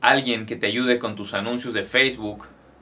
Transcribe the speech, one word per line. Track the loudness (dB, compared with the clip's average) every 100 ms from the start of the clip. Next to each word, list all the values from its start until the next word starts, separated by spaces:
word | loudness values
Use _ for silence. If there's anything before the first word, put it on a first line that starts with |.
alguien | 4 6 4 -2
que | -4 -4
te | -2
ayude | 0 2 2
con | 0 -8
tus | -6
anuncios | -4 -4 -4 -4
de | -4
Facebook, | 0 2 2 0 -8 -10 -16 -20 -20 -20